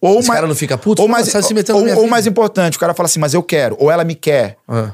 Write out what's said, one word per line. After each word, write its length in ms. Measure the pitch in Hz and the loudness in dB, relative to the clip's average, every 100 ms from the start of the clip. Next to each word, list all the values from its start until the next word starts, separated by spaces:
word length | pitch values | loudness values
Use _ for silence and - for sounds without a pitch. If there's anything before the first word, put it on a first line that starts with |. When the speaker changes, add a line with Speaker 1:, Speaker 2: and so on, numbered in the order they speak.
Speaker 1:
ou 200 | 180 214 | 2 2
Speaker 2:
Esse 80 | 247 | 2
Speaker 1:
mais, 100 | 165 | 0
Speaker 2:
cara 80 | 160 | 0
não 60 | |
fica 240 | 147 147 131 | -2 -4 -2
puto? 240 | 202 208 | 0 2
Speaker 1:
ou 40 | 214 | 2
Speaker 2:
Fala, 120 | 233 | 2
Speaker 1:
mais, 80 | - | 0
Speaker 2:
"Você 60 | |
tá 100 | 208 | -2
se 100 | 202 | 0
metendo 220 | 214 202 208 | -2 0 2
Speaker 1:
ou, 40 | |
Speaker 2:
na 40 | |
minha 120 | 226 196 | 2 2
Speaker 1:
ou 60 | |
Speaker 2:
vida." 60 | 226 | 2
Speaker 1:
mais 160 | 233 214 | 2 0
importante, 520 | 208 214 196 170 - | 0 0 0 -2 0
o 20 | |
cara 140 | - | -2
fala 120 | 165 170 | -2 -2
assim, 140 | - | -2
"Mas 140 | 147 | 0
eu 80 | 165 | -2
quero", 340 | 170 156 123 104 | 0 -2 -2 0
ou 120 | 143 | 2
ela 120 | 170 | 2
me 120 | 165 | -2
quer. 420 | 151 - 143 107 101 - | -4 0 0 -2 -6 -8
Speaker 2:
Ah. 260 | 117 110 | -6 -6